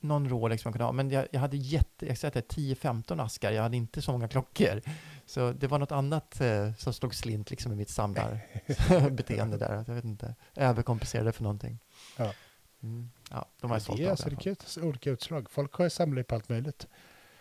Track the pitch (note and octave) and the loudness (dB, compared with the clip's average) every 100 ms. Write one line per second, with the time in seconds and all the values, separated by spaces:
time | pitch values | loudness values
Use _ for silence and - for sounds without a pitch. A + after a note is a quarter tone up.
0 | D3 D3 C#3 B2 A2+ A2+ A#2 A2 A#2+ B2+ | 0 2 2 2 2 0 -2 0 0 0
1 | C3+ C3+ - B2 C3+ C#3+ C3 D#3 - - | 2 0 0 0 0 0 2 4 4 0
2 | D#3 B2 D3+ B2+ - - C#3 C3 D3 A2+ | -4 -2 -2 -2 -2 -2 -2 0 0 0
3 | - E3 A2+ - G2+ A2 A#2 B2 A2+ - | -2 -2 -4 -2 0 2 2 0 -2 -4
4 | - B2 A#2 C3 - - A#2+ G#2+ C#3 D#3 | -2 0 0 0 0 4 4 4 -4 -8
5 | - C3+ - C3+ B2 C3 C3+ C#3+ C#3+ C#3+ | -12 -20 -6 0 0 0 0 2 0 0
6 | C#3 D#3 - - B2+ G#2+ G#2 G#2+ - A#2 | 0 0 -2 0 2 4 2 -2 -4 -2
7 | B2 - A#2+ G#2+ G#2 - A#2+ G#2 G#2 - | -4 -4 -2 -4 -4 -6 -4 -4 -4 -2
8 | G#2 G2+ G#2+ A2 - G#2+ - C#3+ - F3+ | -2 0 -2 -4 -8 -6 -2 4 6 8
9 | C#3+ B2 - G#2+ A2+ G#2 - G#2 A#2 A#2+ | 8 4 0 0 0 0 -2 -2 -4 -6
10 | A#2 G2+ A#2 A#2 - - C3 A#2 A#2+ A2+ | -6 -6 -8 -10 -10 2 4 4 2 0
11 | - A#2 A2+ - G#2+ G#2 A#2+ A#2 - - | 0 0 0 0 -2 -2 -4 -10 -14 -20
12 | - - A2 - - - - _ A2+ A#2 | -12 -4 -4 -4 -16 -20 -20 _ -8 -8
13 | A#2+ - - - - _ B2 A2+ - A2 | -10 -14 -12 -10 -10 _ -2 -2 -2 0
14 | F3+ F#3+ - C#3 F#3+ G3 - - E3 B2+ | 0 0 -2 -4 -4 -6 -8 -4 -2 -2
15 | C#3+ B2 - D#3+ A2 - C#3+ - F3 - | -2 -2 -4 -6 -4 -4 -2 2 2 2
16 | E3 C3 A#2+ A2+ - A#2 C#3+ - - - | 2 0 0 -2 0 -2 -2 -6 -14 -20
17 | - - - - | -20 -20 -20 -20